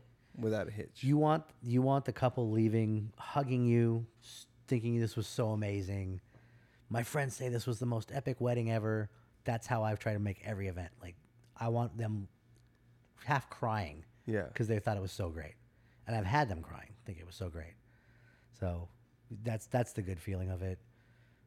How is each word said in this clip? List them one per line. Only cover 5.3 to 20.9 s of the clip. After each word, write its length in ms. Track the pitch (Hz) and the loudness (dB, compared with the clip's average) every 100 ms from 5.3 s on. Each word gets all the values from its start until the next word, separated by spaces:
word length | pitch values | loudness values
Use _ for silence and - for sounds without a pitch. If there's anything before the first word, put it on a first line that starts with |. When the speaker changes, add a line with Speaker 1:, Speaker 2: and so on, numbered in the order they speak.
| - 110 | 0 0
Speaker 2:
amazing. 680 | 107 104 101 92 98 95 92 - - - - - _ - | 0 0 0 -2 -2 -4 -6 -10 -20 -20 -20 -20 _ -4
My 140 | 113 | -2
friends 320 | 120 151 135 - | 0 -2 -2 -2
say 120 | 127 | -2
this 180 | 120 127 | 0 -2
was 120 | 113 | -2
the 60 | 120 | 0
most 240 | 113 - | -2 -2
epic 280 | 139 139 123 | -4 -4 0
wedding 300 | 123 123 113 | 2 2 2
ever. 400 | 113 110 110 107 - _ _ | 2 2 0 -2 -8 _ _
That's 220 | - 117 - | -4 -2 0
how 160 | 117 | 0
I've 160 | 107 104 | 2 0
tried 160 | 113 | 0
to 40 | 104 | 0
make 200 | 101 92 | -2 -2
every 240 | 107 101 98 | -6 -4 -4
event. 240 | 87 85 - | -4 -8 -12
Like, 140 | 87 87 - - - - | -16 -16 -20 -20 -20 -4
I 120 | 117 | 0
want 280 | 117 120 113 | 0 0 -2
them 300 | 110 107 98 - _ - - _ - - _ - | -4 -4 -6 -14 _ -20 -20 _ -20 -20 _ -8
half 260 | - 139 - | 0 0 0
crying 540 | - 117 110 80 76 - - - | -4 0 0 -2 -8 -16 -10 -2
Speaker 1:
Yeah. 220 | 107 78 | -2 0
Speaker 2:
'cause 120 | - 110 | 0 2
they 120 | 110 | 2
thought 180 | 110 101 | 2 0
it 40 | |
was 100 | 95 | -2
so 160 | - 87 | -4 -4
great. 240 | 80 78 - - _ - - - | -6 -10 -16 -20 _ -20 -14 -4
And 100 | 113 | 0
I've 80 | |
had 240 | 92 147 131 | 4 4 4
them 140 | 82 | -2
crying, 320 | 80 - - - | -8 -14 -16 -16
think 140 | - 82 | -12 -12
it 60 | 87 | -12
was 100 | - | -8
so 120 | 92 | -6
great. 240 | 82 82 - - _ _ - - - _ - | -6 -12 -16 -20 _ _ -20 -20 -20 _ -6
So 300 | 92 87 87 - _ _ - 107 | -4 -4 -8 -14 _ _ -16 -8
that's, 240 | 117 113 - | -4 -4 0
that's 260 | 127 117 | 0 0
the 100 | - | -2
good 160 | 92 87 | -4 -4
feeling 300 | - 95 92 | -4 -2 -2
of 120 | 92 | -2
it. 160 | 95 92 - | -4 -6 -12